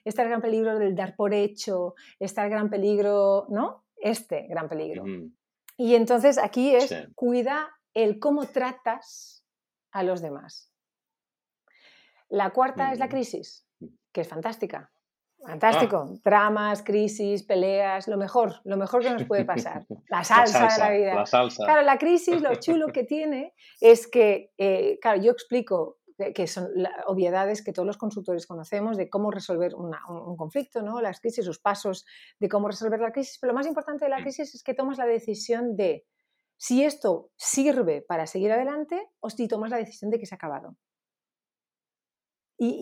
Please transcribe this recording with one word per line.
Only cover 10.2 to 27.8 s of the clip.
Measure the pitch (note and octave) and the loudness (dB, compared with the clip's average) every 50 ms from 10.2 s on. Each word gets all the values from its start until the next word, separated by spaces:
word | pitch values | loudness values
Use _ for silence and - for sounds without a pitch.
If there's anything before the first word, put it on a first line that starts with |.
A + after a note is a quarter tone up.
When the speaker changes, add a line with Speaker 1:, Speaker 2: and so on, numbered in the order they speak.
Speaker 1:
demás. | E3 D#3 C#3 C#3+ - - - - _ _ _ _ _ _ _ _ _ _ _ _ _ _ _ _ _ _ _ _ _ _ _ _ _ - _ _ _ _ _ _ _ _ | -6 -10 -10 -12 -16 -20 -20 -20 _ _ _ _ _ _ _ _ _ _ _ _ _ _ _ _ _ _ _ _ _ _ _ _ _ -20 _ _ _ _ _ _ _ _
La | A3+ G3+ G3 F#3+ | -2 -2 -2 0
cuarta | G3 B3+ B3+ C4 C4+ C#4 C4+ C4+ | 2 0 0 0 0 -4 -4 -4
es | C4+ A#3 | -2 -2
la | C4 | -4
Speaker 2:
Ujú. | C4 C#4 | -2 -2
Speaker 1:
crisis, | C4+ A#3+ - - - - - - - _ _ _ _ - - _ _ _ _ | -4 -4 -4 -8 -14 -14 -16 -20 -20 _ _ _ _ -20 -20 _ _ _ _
que | _ F3+ | _ -6
es | E3 | -6
fantástica. | E3 D#3+ D#3+ D#3+ A3+ A3 A3+ G#3+ - - - D#3 _ _ _ _ _ _ _ _ _ _ _ - | -6 -8 -6 -6 -8 -6 -6 -8 -8 -8 -14 -14 _ _ _ _ _ _ _ _ _ _ _ -16
Speaker 2:
Ah. | D#3+ | -14
Speaker 1:
Fantástico. | E3 D#3+ A3+ A3 A3 - B3+ G3+ G3+ E3+ C#3+ D3+ F#3+ - _ | -4 2 4 4 6 4 4 2 2 -2 -2 -4 -12 -2 _
Dramas, | G3+ G3+ G#3 G#3 G#3+ G#3+ G#3 G#3 G#3 G#3 G3+ G#3 | 4 6 6 4 4 2 0 0 -2 -4 -4 -4
crisis, | - G3+ G#3 G#3+ G#3 G#3+ G#3+ G#3 G3+ G3+ F#3+ G3+ | -2 0 0 0 0 -2 -4 -2 -2 -2 -4 -2
peleas, | - G3+ F#3 F3+ F#3+ G3 G3 G3+ G3 F#3+ F#3+ - | -2 0 2 2 2 2 0 0 0 -2 -4 -4
lo | A3 G#3 | -4 -4
mejor, | G3 G3 F#3+ - A#3+ A3+ G3 E3 - _ | -4 -4 0 2 2 2 2 -2 -10 _
lo | F#3+ G3 | -6 -4
mejor | G3 G3 F#3 B3 B3 A#3+ | -4 -2 0 0 0 2
que | B3+ | 2
nos | A#3+ A3+ - | -2 -2 -2
puede | - G#3+ G3+ F#3+ | 0 0 0 0
pasar. | - F3+ A#2+ A#2 E3 D#3+ D3+ - _ | 0 -2 -4 -4 -6 -10 -12 -12 _
Speaker 2:
<laughs> | - - _ _ | -16 -16 _ _
Speaker 1:
La | - F3 | -4 -4
Speaker 2:
La | F3 | 2
Speaker 1:
salsa | - A3 A#3 A#3+ G#3+ G#3 G#3+ A#3 A3+ A3 | 6 6 6 6 6 6 6 6 6 4
de | G#3+ | 4
la | G#3+ G#3 | 4 4
Speaker 2:
salsa, | |
Speaker 1:
vida. | G#3 G3+ G3+ G3 F#3 | 4 4 2 2 2
Speaker 2:
la | - G#2 | 0 0
salsa. | - - - - - - - - | 4 4 4 4 4 -2 -2 2
Speaker 1:
Claro, | G#2 D#4 D4+ C#4+ | 4 6 6 6
la | C#4 C4+ | 6 4
crisis, | - D4+ E4 F4 E4+ F4 F4+ F4 E4+ | 4 4 4 4 4 4 0 0 2
lo | D4 C4+ A#3+ | 2 0 -2
Speaker 2:
<laughs> | A#3 | 0
Speaker 1:
chulo | - D#4+ E4 D#4+ D#4 D4+ | 0 0 0 0 0 -2
que | - C4+ A#3 | -2 -4 -4
tiene | - D4 D#4 D#4 D4+ C#4+ B3+ C#4+ F4 _ _ - - _ - | -2 -4 -4 -2 -4 -4 -6 -8 -10 _ _ -20 -20 _ 8
es | - A3+ A#3 A3+ A3+ | 10 10 10 10 6
que, | - - A#3+ A3 G#3 G3 G3 G3+ _ _ | 2 4 6 6 6 4 2 -2 _ _
eh, | - G3 G3 F#3+ F#3 G3 G3+ G#3 - | 0 2 2 2 2 2 0 -2 0
claro, | - A#3 G#3 F#3+ | 0 2 2 4
yo | G3 A#3 | 4 2
explico | B3 A#3+ - _ A#3+ B3+ A#3 - F#3+ F3 D#3 D3 - _ _ - _ | 2 2 -4 _ -2 -2 0 0 0 -2 -2 -4 -8 _ _ -20 _
que, | - G3 G#3 G#3 | -8 -8 -6 -4
que | - - | -4 -4
son | - - F#3+ F3+ F#3+ G3+ | -4 -4 -8 -8 -4 -2
la, | F3+ F3+ F3+ F3+ - - | -2 -4 -4 -6 -6 -4
obviedades | G3 F#3+ F#3 F3+ F3 F3+ F#3+ G3 G3 G#3+ G#3 G#3+ | -4 0 0 0 2 2 0 0 0 -2 -4 -6
que | - G3 | -8 -6
todos | F#3+ | -4